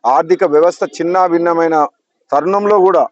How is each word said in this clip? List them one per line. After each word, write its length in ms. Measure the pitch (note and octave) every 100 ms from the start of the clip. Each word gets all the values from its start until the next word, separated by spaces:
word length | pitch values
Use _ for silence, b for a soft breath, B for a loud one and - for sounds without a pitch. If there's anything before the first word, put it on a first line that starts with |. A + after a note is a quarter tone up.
| A#2
ఆర్థిక 300 | C#3 E3 F3+ F#3
వ్యవస్థ 280 | D3 E3+ E3+ F3+ -
చిన్నాభిన్నమైన 760 | E3+ F#3 F#3 E3+ E3+ E3 E3 D#3+ D3 _ _ _ _
తరుణంలో 440 | C#3 D#3 G3+ G3+ G#3 F#3
కూడా 180 | F3 B2